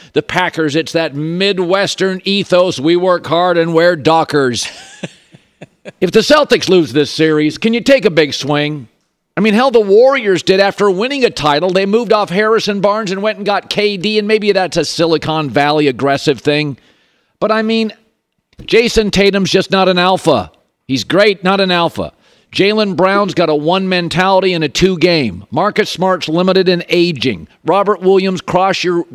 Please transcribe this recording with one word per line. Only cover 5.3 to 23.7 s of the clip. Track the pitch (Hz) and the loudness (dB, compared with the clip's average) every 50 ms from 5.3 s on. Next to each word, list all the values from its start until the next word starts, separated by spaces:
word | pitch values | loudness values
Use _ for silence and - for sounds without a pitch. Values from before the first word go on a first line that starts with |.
| _ - _ _ _ - - _ _ _ - - - - | _ -20 _ _ _ -20 -20 _ _ _ -20 -18 -8 -4
If | - 175 - | -4 0 2
the | 226 | 2
Celtics | 208 - 294 302 285 - 240 165 - - | 4 4 4 4 4 2 0 -2 0 2
lose | 185 180 160 117 113 | 2 2 2 2 0
this | 151 147 - | -2 -2 -2
series, | - - 160 160 156 151 151 151 151 - | 0 0 0 2 2 2 0 -2 -4 -2
can | - 226 226 | -4 -2 -2
you | 233 | 0
take | 180 262 277 262 170 | 2 2 2 4 2
a | 208 | 0
big | 160 165 156 139 123 | 2 2 0 0 -2
swing? | - - 135 147 147 147 147 151 147 120 - _ _ _ _ _ _ _ _ - | -6 -4 -4 -2 -2 -2 -4 -6 -8 -12 -16 _ _ _ _ _ _ _ _ -4
I | - | 0
mean, | 202 220 202 | 0 2 2
hell, | 220 262 277 226 | 2 2 2 2
the | 233 | 2
Warriors | 214 196 190 220 254 269 277 269 220 202 185 160 - | 2 4 4 6 6 4 4 2 0 0 0 0 2
did | - 190 190 | 0 2 2
after | 196 202 190 - 208 202 | 2 0 0 0 0 0
winning | 185 180 220 262 285 277 240 | 0 0 -2 -4 -2 0 0
a | 220 | 0
title. | - - 143 151 143 151 175 190 | 0 0 0 0 0 2 0 0
They | 180 190 196 | 0 0 0
moved | 196 208 233 240 185 220 | 2 0 0 2 2 0
off | 214 202 156 | 0 0 -2
Harrison | 175 196 214 220 226 214 - 208 202 202 | -2 0 0 2 2 0 0 -2 -4 0
Barnes | 185 208 202 220 226 175 | 0 0 0 0 -4 -6
and | 190 196 | -6 -4
went | 202 220 208 185 | -4 -4 -4 -4
and | 202 | -4
got | 202 202 185 - - | -2 -2 -2 -4 -4
K | - 190 208 208 202 | -4 -2 0 0 -2
D, | 185 165 214 214 | -2 -2 0 0
and | 214 208 208 | 0 0 2
maybe | 220 220 202 208 196 | 0 0 2 2 2
that's | 190 185 165 - | 2 0 0 -2
a | 170 151 | -2 -2
Silicon | - - - 170 165 165 151 - 160 156 156 151 135 | -2 -2 -2 0 0 0 0 0 -2 -2 -2 -2 -2
Valley | 107 143 143 147 156 156 151 139 | 0 0 2 2 2 2 2 0
aggressive | 127 104 131 139 139 135 - 156 135 107 | 0 0 0 0 0 0 0 -2 -2 0
thing. | - 151 147 151 151 147 131 - _ _ _ _ _ _ _ _ _ _ _ - | 0 -2 0 0 -2 -4 -6 -10 _ _ _ _ _ _ _ _ _ _ _ -6
But, | 226 208 | -2 -2
I | 220 220 220 | 0 0 0
mean, | 220 226 226 226 214 - _ _ _ _ _ _ _ _ _ _ _ _ - - | 0 0 -2 -2 -4 -6 _ _ _ _ _ _ _ _ _ _ _ _ -18 -8
Jason | - - 226 240 220 - 233 220 196 | 0 2 2 2 2 0 0 -2 0
Tatum's | - 185 196 202 190 202 190 156 | 0 2 2 2 2 0 0 2
just | - 196 185 - - | 0 0 0 0 0
not | 190 190 185 | 0 2 2
an | 185 180 | 2 2
alpha. | 180 185 190 175 - 160 143 110 90 80 _ _ _ _ _ _ _ | 2 0 0 0 2 0 0 0 0 -6 _ _ _ _ _ _ _
He's | - 135 123 95 | -6 -4 -4 -4
great, | - 147 185 208 214 196 160 175 | -2 2 2 2 2 2 0 0
not | 185 196 196 | -2 0 0
an | 196 185 180 | 0 0 0
alpha. | 175 175 160 - - 85 73 _ _ _ _ _ _ _ _ - | 0 0 -2 -4 -6 -8 -8 _ _ _ _ _ _ _ _ -2
Jaylen | - 180 202 214 220 214 202 185 | 0 0 2 2 0 0 -2 0
Brown's | - 185 190 196 202 208 190 151 | 0 0 2 2 0 0 -2 0
got | 175 170 156 | 0 0 0
a | 151 | 0
one | 147 147 156 | 0 0 0